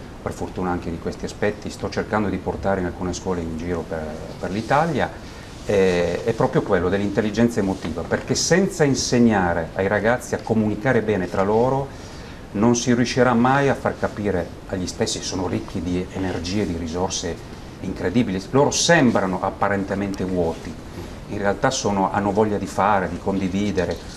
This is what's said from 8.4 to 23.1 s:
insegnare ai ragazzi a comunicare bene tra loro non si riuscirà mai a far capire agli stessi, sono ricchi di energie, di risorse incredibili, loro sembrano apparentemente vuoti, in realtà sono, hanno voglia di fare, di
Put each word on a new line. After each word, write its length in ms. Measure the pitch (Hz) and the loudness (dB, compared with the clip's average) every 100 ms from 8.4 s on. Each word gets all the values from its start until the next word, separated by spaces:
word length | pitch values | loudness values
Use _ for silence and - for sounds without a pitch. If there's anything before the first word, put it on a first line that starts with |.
| - 175 185 - | 4 4 4 2
insegnare 840 | 143 123 - 123 117 104 90 85 82 | 2 2 2 6 6 6 2 0 -2
ai 140 | - 98 | 0 2
ragazzi 480 | 104 107 123 - - | 2 2 0 -2 -6
a 40 | |
comunicare 600 | - 110 107 104 135 123 | 0 2 2 0 2 2
bene 280 | 104 101 90 | 2 0 0
tra 140 | 104 | 0
loro 440 | 98 110 127 135 143 - - - - - - | 2 4 4 2 -2 -8 -14 -14 -14 -14 -6
non 220 | 101 117 120 | 2 4 4
si 180 | 127 | 4
riuscirà 400 | 120 120 131 123 | 2 2 4 4
mai 360 | 117 123 139 139 | 6 6 6 4
a 60 | 120 | 2
far 220 | 101 - | -2 -2
capire 460 | 98 - 101 87 82 - - | -4 -2 0 0 -2 -8 -6
agli 200 | 95 87 | -4 -4
stessi, 340 | - 110 90 | -2 -2 -2
sono 260 | - 92 90 | -4 -4 -2
ricchi 340 | - - 95 | -2 -4 -6
di 240 | 85 90 90 | -2 -2 -2
energie, 520 | 95 92 87 85 104 90 | -4 -4 -4 -2 -2 0
di 100 | 85 | -2
risorse 580 | 82 87 - - 90 82 - - - - | -4 -2 -2 -2 -6 -8 -10 -14 -14 -8
incredibili, 600 | 92 - 92 110 104 95 - | -8 -4 0 2 2 -2 0
loro 200 | 131 123 | 4 4
sembrano 720 | - - 170 123 104 95 92 | 4 4 6 6 4 0 0
apparentemente 840 | 95 - 101 98 98 98 101 - | -2 0 0 0 0 -2 -2 -2
vuoti, 500 | 92 92 82 80 - - - - - - - | -2 0 0 -2 -10 -12 -12 -12 -12 -12 -8
in 80 | 104 | -2
realtà 340 | 101 98 127 | 0 2 0
sono, 400 | - 104 98 95 | 2 0 2 2
hanno 200 | 104 101 | 2 2
voglia 260 | 98 104 98 | 2 2 2
di 100 | 92 | -2
fare, 420 | - 98 101 | 2 4 4
di 80 | 87 | 0